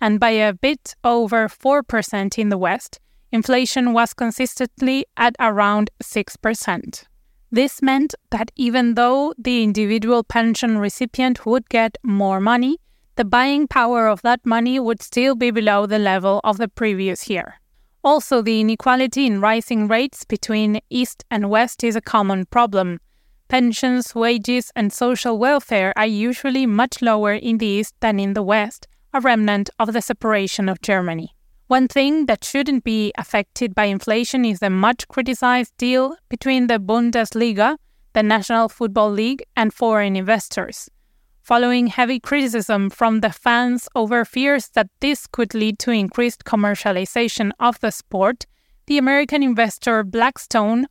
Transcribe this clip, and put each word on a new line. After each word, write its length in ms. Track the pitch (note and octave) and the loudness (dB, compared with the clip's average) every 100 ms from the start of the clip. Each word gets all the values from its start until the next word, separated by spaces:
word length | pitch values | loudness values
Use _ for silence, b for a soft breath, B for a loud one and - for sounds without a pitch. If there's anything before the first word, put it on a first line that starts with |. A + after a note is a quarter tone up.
and 180 | A3 G#3 | 0 2
by 120 | A#3 | 2
a 220 | A3 G#3+ | 2 2
bit 420 | F#3 C4 D4 - - | 0 -2 -2 -8 -4
over 440 | A#3+ A#3+ A3 A3+ A3 | 0 0 0 0 -2
four 340 | - C4 C#4+ | -2 0 0
percent 560 | B3+ A3+ - G#3 G3 - | 0 -4 -2 -4 -4 -2
in 100 | G#3 | -2
the 100 | G3 | 0
West, 420 | F3+ G#3+ - - _ _ _ | -2 -2 -8 -20 _ _ _
inflation 600 | A3+ A3+ B3+ B3+ C4+ B3 | -2 2 2 2 0 0
was 220 | A#3 A#3 | 2 0
consistently 920 | - A#3 A3 B3+ - B3 - C4 C4+ - - | -2 -4 -2 -4 -4 -6 -2 -2 -2 -4 0
at 200 | A#3+ A#3+ | 0 0
around 500 | A#3 G#3 G3+ G#3 G#3+ - | 0 2 2 2 -2 -6
six 340 | - G#3+ G3+ - | -8 -6 -6 -4
percent. 680 | - A3+ - F3 - - - _ _ _ - | -4 -4 -4 -6 -8 -16 -20 _ _ _ -4
This 300 | A#3 C4+ - | 0 0 2
meant 340 | C4+ C4+ C#4+ - - | 0 2 0 -4 -8
that 200 | G#3+ A#3 - | -6 -6 -4
even 380 | A#3+ B3 A#3+ | 0 2 2
though 380 | A#3 A#3+ C4+ D4 E4 | 2 2 2 0 -4
the 240 | A#3+ B3 | -2 0
individual 600 | G#3+ G3+ G#3 A3+ A3 A#3+ | 2 2 0 0 2 0
pension 540 | A3 A#3+ A3+ A3 A#3+ A3 | 0 0 0 0 0 0
recipient 680 | G3+ - B3 - B3+ A#3+ - | -2 -2 -6 -2 0 0 0
would 220 | B3 - | -2 0
get 280 | A#3 A3+ - | 0 0 -2
more 380 | B3 G3 G3 F#3+ | -2 0 0 0
money, 380 | G3+ A#3+ B3+ E4 _ _ _ - | 2 2 0 -2 _ _ _ -4
the 80 | |
buying 440 | G#3+ A#3+ C4+ C#4+ D4 | 0 2 2 2 0
power 400 | C4+ A#3 A#3+ A3 | 2 2 2 2
of 140 | G3+ | 2
that 220 | A#3+ B3 | 0 0
money 360 | A#3+ A3+ A#3+ C4 | 0 0 0 0
would 200 | A#3 A#3 | -2 -4
still 360 | - - C4 B3+ | -4 0 2 2
be 160 | A#3+ | 0
below 340 | A3+ G#3+ G3+ G3+ | 0 2 2 2
the 140 | G#3+ | 0
level 400 | G3+ F#3+ F#3+ G3 | 2 2 2 0
of 160 | - G3+ | 0 -2
the 80 | A3+ | -4
previous 640 | - A3 F#3+ F#3+ F3+ - | -2 -2 -2 -2 -4 -6
year. 300 | F#3+ - - _ _ _ _ | -6 -6 -14 _ _ _ _
Also, 400 | C4+ D4 - B3+ | 2 2 2 0
the 180 | A3 A3 | 2 2
inequality 640 | G#3+ A3 B3+ B3+ C4 C4 | 2 0 2 2 2 0
in 160 | C4+ G3+ | 0 2
rising 460 | G#3 A3+ - A3+ G#3+ | 2 0 0 -2 2
rates 380 | A3+ C4+ - | 0 0 -6
between 560 | - G#3+ - G#3+ G#3+ G#3+ - | -8 -6 -2 0 0 -2 -4
East 340 | B3 B3 - - | -4 -4 -6 -8
and 180 | A3 G3+ | -4 0
West 360 | G#3+ A#3+ - | 2 2 0
is 100 | A#3+ | -2
a 60 | A3 | -2
common 440 | - A3+ G3 F#3+ F#3 | 0 0 2 0 0
problem. 520 | A#3+ A#3+ G3 F3+ E3+ _ _ _ _ - | 0 2 0 -2 -4 _ _ _ _ -4
Pensions, 680 | B3+ A#3+ A3 C4 B3 A#3+ A#3 | 0 0 0 0 0 -2 -2
wages, 560 | A3+ A#3+ G3+ B3 - | 0 0 0 -2 -2
and 180 | - G#3 | -4 -2
social 460 | - B3 B3 B3 A3 | 0 -2 0 -2 0
welfare 540 | B3 C#4+ - G#3 F#3+ G3 | 2 0 0 0 0 0
are 100 | A3 | 0
usually 600 | G#3 A3+ B3 C#4 C4 C4 | 0 -2 -2 -2 0 2
much 340 | G#3 B3+ - | 2 0 0
lower 340 | A#3 G#3+ G#3 | 0 2 0
in 240 | G#3 A#3+ A3+ | -2 -2 -2
the 80 | A3 | 0
East 280 | G3+ G#3+ - | -2 -4 -4
than 180 | A3+ G3+ | -2 0
in 160 | G3 | -2
the 80 | G3+ | -2
West, 460 | F#3+ G#3+ G#3 - - _ _ | 0 0 0 -8 -20 _ _
a 80 | C#4 | -2
remnant 500 | B3+ A#3 G#3 G3+ G3+ - | 2 2 2 0 -2 -4
of 140 | A3+ | -2
the 100 | A3+ | -2
separation 640 | - A#3 A3+ G#3+ G3 - F#3+ | -4 -4 0 0 -2 -2 -2
of 140 | F3+ | -2
Germany. 540 | - F#3+ F3+ E3 E3 _ _ _ - | -2 -2 -2 -6 -10 _ _ _ 0
One 200 | B3+ C4 | 2 2
thing 380 | C#4+ C#4 D#4 C4+ | 2 2 2 2
that 180 | G#3+ | 0
shouldn't 400 | - C#4 C#4+ C4+ | -2 -2 0 -2
be 280 | A#3+ A3 G#3 - | -2 -2 -2 -6
affected 580 | - G#3+ G3+ - A#3+ | -4 -4 -4 -4 -4
by 100 | F#3 | 0
inflation 600 | G#3 F#3+ - A3 A#3+ C4+ | 0 0 -2 -2 0 0
is 140 | A#3+ F#3+ | 0 0
the 120 | G3+ | 0
much 380 | F#3+ G#3 B3 - | 2 2 0 -4
criticized 680 | - B3+ B3 B3 B3 A#3+ - | -4 -4 0 2 2 -2 -4
deal 380 | B3 B3+ C4 E4 - | 0 2 0 -4 -12
between 380 | A#3 C4+ C4 B3 | -6 -2 0 2
the 120 | A3+ | 0
Bundesliga, 1000 | F#3+ A3+ A#3+ A#3 A3 A3+ A#3 G3+ A3 D#4 _ _ _ | 0 0 2 0 -2 0 0 2 2 0 _ _ _
the 100 | A3 | 0
National 460 | G#3+ A3 F#3+ A#3 A3+ | 2 2 2 0 0
Football 440 | - A3+ G3+ G#3+ | -2 -2 2 2
League, 300 | G3+ A3 C4+ - - | 2 -2 -4 -6 -2
and 160 | A3 | -2
foreign 440 | - A#3 G#3+ G3+ F#3+ | 0 0 2 0 -2
investors. 720 | F#3 A3 - - - - - _ _ _ _ _ | 0 0 -2 -8 -8 -10 -18 _ _ _ _ _
Following 460 | - A#3+ B3 B3 A#3+ | 0 2 2 2 0
heavy 320 | - A#3+ B3+ | 0 0 -2
criticism 680 | - C#4+ C4+ A3+ G3 G3+ G3 | -2 -2 0 -2 -2 0 -2
from 320 | - A3+ A3 | 0 0 2
the 100 | G#3+ | 0
fans 560 | - B3 A#3 B3 A#3+ - | -2 0 2 2 -2 -4
over 300 | B3+ A3 A#3+ | -4 0 0
fears 440 | A#3 B3+ C#4 C#4+ - | -2 0 0 0 0
that 180 | - G3+ - | -2 -2 -2
this 260 | C#4 C#4+ - | -2 -2 -4
could 260 | - A#3 | -4 -4
lead 260 | A3+ G#3+ G#3 | -2 -2 -2
to 100 | - | -2
increased 540 | A3+ F#3+ - A#3+ - | 0 0 -2 -2 -4
commercialization 1080 | - A3 G#3 G3+ G#3 F#3 F#3+ B3 A#3 - G3+ - | -4 0 0 0 -2 -2 -2 -2 -2 -2 -4 0
of 180 | A#3+ A#3 | -2 0
the 100 | A3 | -4
sport, 560 | - - F#3+ G3 B3 - _ _ _ - | -6 -6 0 0 0 -8 _ _ _ -2
the 100 | C#4+ | 0
American 460 | C4 C#4 D4 D4 | 2 2 2 0
investor 600 | C#4 A#3 A3+ - - A3+ | 2 2 0 -2 0 0
Blackstone, 840 | G3 A3+ B3 - - A#3 G#3 A#3 C4+ | 0 0 0 -2 -2 0 2 0 -2